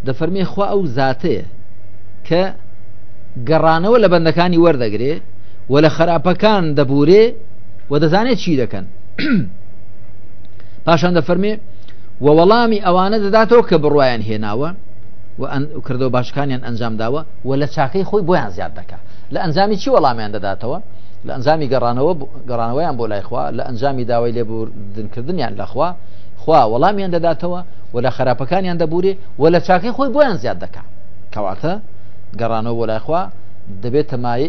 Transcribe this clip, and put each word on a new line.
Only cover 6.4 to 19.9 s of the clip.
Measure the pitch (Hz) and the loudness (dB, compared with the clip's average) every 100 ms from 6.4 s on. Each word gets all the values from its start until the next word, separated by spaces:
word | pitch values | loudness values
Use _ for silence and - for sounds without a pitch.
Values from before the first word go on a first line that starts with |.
| 208 208 160 | 2 2 2
دەبورێ | 143 135 139 147 202 233 - - - - - - | 2 2 4 6 6 6 2 -4 -4 -4 -4 0
و | 143 | 2
دەزانێت | 156 185 240 226 | 2 2 2 0
چی | 175 139 | 0 0
دەکەن. | 110 98 95 - - - | 0 -2 -4 -4 -4 -2
<clears throat> | 294 214 98 - - - - - - - - - - - - - | 0 0 0 -2 -2 -4 -4 -4 -4 -4 -4 -4 -4 -4 -4 -2
پاشان | - 170 180 175 | 2 4 4 2
دەفەرمێ: | 151 180 202 214 - - - - - - | 2 0 0 -2 -4 -4 -4 -4 -4 2
«وە | 135 156 | 4 6
وەڵامی | 175 226 233 208 | 6 6 4 2
ئەوانە | 185 180 190 220 | 2 2 2 0
دەداتەوە | 202 220 220 240 - | 2 2 6 4 4
کە | 165 | 2
بڕوایان | 147 147 131 117 | 4 4 2 0
هێناوە.» | 101 107 107 110 156 180 - - - - - - | -2 -2 -2 -2 -4 -4 -4 -4 -4 -4 -4 -4
و | 135 | -2
ئەن-، | 135 147 - | -2 -2 -4
و | - | -2
کردەوە | 127 131 | -2 0
باشەکانیان | 127 123 143 143 127 127 | 0 0 -2 -2 -2 -2
ئەنجام | 117 117 110 | -2 -2 -2
داوە | 113 143 - - | -2 -2 -2 -4
و | 127 139 | -2 0
لە | 147 | 0
چاکەی | - 135 190 | 0 0 0
خۆی | 185 208 165 | 0 0 2
بۆیان | 175 110 | 0 0
زیاد | 92 85 - | -4 -4 -4
دەکا. | - - - - - | -4 -4 -4 -4 -2
لە | 160 | -2
ئەنجامی | 185 151 202 202 | 0 2 2 0
چی | - | 2